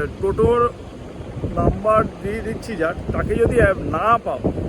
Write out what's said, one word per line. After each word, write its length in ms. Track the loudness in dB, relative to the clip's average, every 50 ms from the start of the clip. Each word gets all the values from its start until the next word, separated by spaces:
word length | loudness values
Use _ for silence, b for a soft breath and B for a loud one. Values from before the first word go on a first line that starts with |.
| 0 -2 -4 -2
টোটোর 480 | -2 0 2 4 4 4 4 4 2 2 0 -6 -14 -16 -14 -14 -14 -14 -14 -14 -14 -12 -8 -8 -6 -4 -2
নাম্বার 500 | 2 2 2 2 2 2 4 4 4 2 0 -4 -6
দিয়ে 180 | -6 -6 -6 -4
দিচ্ছি 360 | -4 -6 -6 -8 -8 -8 -4
যার, 180 | -2 -2 -2 -2 -4 -6 -4
তাকে 220 | -2 -2 -2 0 2
যদি 220 | 2 2 4 6
অ্যাপ 220 | 6 4 4 4 0
না 400 | -2 -4 -2 0 4 4 4 4 2
পাও, 140 | -2 -4 -2 -2 -2 -2 -2 -4